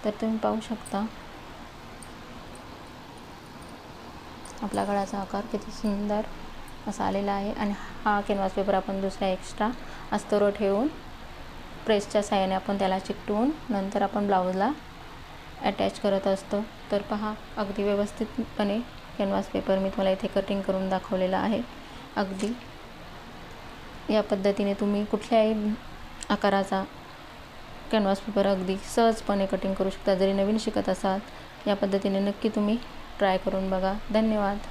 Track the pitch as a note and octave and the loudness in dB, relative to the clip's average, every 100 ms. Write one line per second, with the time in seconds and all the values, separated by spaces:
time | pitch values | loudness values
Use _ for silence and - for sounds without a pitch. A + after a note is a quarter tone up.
0 | G#3+ G#3 A3+ A3 G#3+ G#3+ - G#3+ - G3 | -2 0 -2 2 2 0 -2 -8 -2 -2
1 | A3 - - - - - - - - - | -2 -6 -14 -14 -14 -14 -14 -16 -16 -14
2 | - - - - - - - - - - | -14 -14 -14 -14 -14 -14 -14 -16 -16 -16
3 | - - - - - - - - - - | -16 -16 -16 -16 -16 -16 -14 -14 -16 -16
4 | - - - - - - G#3 G3+ G3 G3+ | -14 -14 -14 -14 -12 -6 -2 0 2 2
5 | G3 G3+ F#3+ G3 G#3 - A3 - G#3+ G3+ | 0 -2 -2 -4 -2 -4 -4 -2 0 0
6 | G#3 G#3 G#3+ - - - - - - G3+ | 2 0 0 -6 -10 -10 -12 -8 -8 -2
7 | G3 F#3+ G3+ G3+ G3+ - G#3 G3+ - - | 0 2 0 0 -2 0 0 -2 -6 -2
8 | G#3+ G#3 G3+ G3+ F#3+ - G3 F#3+ F#3+ G3 | 2 2 2 2 2 2 4 2 2 -2
9 | G3 - G3 F#3 - - G#3+ B3 - - | -2 0 0 0 -4 0 0 0 -8 -10
10 | - G#3 - G#3 G3+ G3+ G3+ G3 C#4+ - | -2 -2 2 6 6 4 2 4 2 -2
11 | - - - - - - - - - G#3 | -12 -14 -12 -12 -12 -12 -12 -8 4 4
12 | G3+ G#3+ G3+ G3+ F#3+ F#3+ - G3+ G3 F#3+ | 4 0 4 4 4 2 0 2 4 2
13 | - G3+ - G#3 B3+ D#4 - G3+ F#3+ G3+ | 0 -6 0 2 2 0 -2 0 0 2
14 | G3 G#3 G3+ F#3+ F#3 F#3 G#3+ D#4 - - | 2 2 4 4 4 2 2 0 -8 -14
15 | - - - - - - - G3+ G3 - | -14 -14 -14 -14 -14 -2 -2 2 0 2
16 | G#3 G3 G3 F#3+ - G3+ A3 - - G3+ | 2 4 2 0 0 -2 -2 -10 -2 0
17 | G3+ G#3+ G#3+ G#3+ - - G3 G3+ G3+ G3+ | 0 -2 -2 -4 -8 -4 -2 0 2 2
18 | G3+ - A3 - A3+ - G#3 G#3 A#3+ - | 0 -2 -4 -2 -4 0 0 0 -4 -10
19 | - - G3 G3 G3+ F#3+ F#3+ F#3+ F#3+ G3 | -14 -2 2 2 0 -2 2 2 2 2
20 | F#3+ F#3+ G3+ G3+ G3 G3 G3 F#3+ F#3+ F#3+ | 2 2 2 0 0 -2 0 0 2 0
21 | - F#3 F#3 F#3+ G3 A3+ A#3+ - - - | 0 0 2 2 2 0 -2 -10 -14 -14
22 | - - G3 F#3+ G#3 B3 - - - - | -6 -2 -2 -2 -2 -4 -10 -14 -16 -14
23 | - - - - - - - - - - | -14 -14 -14 -14 -14 -14 -14 -14 -14 -12
24 | - G#3+ G3+ G3+ G3 G3 G3+ G3+ G3+ G3+ | 4 4 4 4 4 4 2 2 2 2
25 | G#3 G#3+ - A3+ A3 G#3+ G#3 A3 - - | 2 -2 4 6 6 4 2 0 -6 -14
26 | - - - G#3 G3+ G3 G3 F#3+ F#3+ - | -14 -12 -2 2 4 4 2 0 -2 -8
27 | - - - - - - - - - A3 | -16 -16 -16 -16 -16 -16 -14 -14 0 4
28 | G3 G3 - G3+ G3 G3 F#3 F#3+ - - | 4 2 2 2 4 4 0 -2 0 4
29 | A3+ A3 - G3+ F#3+ F#3+ G3 F#3+ F#3+ - | 6 4 0 2 2 0 0 0 0 0
30 | - F#3+ G3 G3 G3 A3 G#3+ G#3 G3 F#3 | 2 4 4 4 4 2 2 0 0 2
31 | G3 F#3+ - - - - - G3 G3 G3 | 2 0 -4 -14 -16 -6 0 2 2 2
32 | G3 G3 G3 G3+ A3+ G#3+ G#3 A#3 - - | 2 2 2 2 0 2 2 2 -2 -12
33 | - - G3+ F#3+ G3 F#3+ F#3+ F#3+ F#3+ G#3 | -12 2 4 4 2 0 0 2 2 0
34 | - A3 A3 G#3+ G3+ G3+ - | 2 2 4 4 2 0 -6